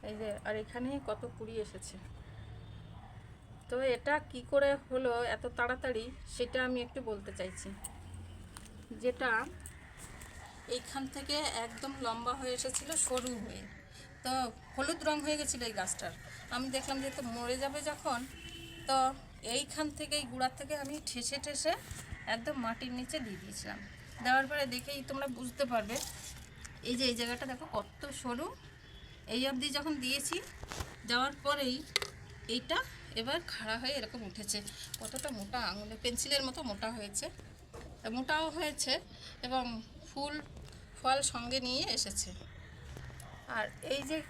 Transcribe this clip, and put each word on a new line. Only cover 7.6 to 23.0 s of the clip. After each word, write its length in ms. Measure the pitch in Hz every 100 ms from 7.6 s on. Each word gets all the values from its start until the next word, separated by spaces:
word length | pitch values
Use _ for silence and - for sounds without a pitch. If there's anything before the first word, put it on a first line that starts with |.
| 196 196 - - - - - - - - - - - 220
যেটা 280 | 233 247 262 226 277 - - - - - - - - - - - - 247
এইখান 260 | - 277 269
থেকে 220 | 277 277 294 302 233 233
একদম 260 | 233 277 269 240
লম্বা 260 | 226 233 247
হয়ে 140 | 254 247
এসেছিল, 320 | 262 262 - 320 -
সরু 260 | 254 247 240
হয়ে, 180 | 208 196 196 - - - - -
তো 60 | 254 262 247 - -
হলুদ 260 | - 277 339 294
রং 80 | 302
হয়ে 120 | 285 302
গেছিলো 240 | 285 254 240
এই 40 | 196
গাছটার। 340 | 185 - 185 165 - - -
আমি 120 | 240 262 262
দেখলাম 200 | 262 269
যে 60 | 269 262
তো 60 | 247
মরে 220 | 233 240 254
যাবে 160 | 277 285 294
যখন, 280 | 294 320 240 262 - - - - - -
তো 80 | 269 262 269 - - 214 247
এইখান 300 | 285 - 302 294
থেকে, 160 | 302 294
এই 60 | 269
গুঁড়া 160 | 254 254 254
থেকে 160 | 277 294
আমি 100 | 277 302 -
ঠেসে 280 | 247 233 277
ঠেসে 280 | 294 285 311 370 - - - - -
একদম 200 | 226 233 269
মাটির 280 | 226 226 254
নিচে 180 | 247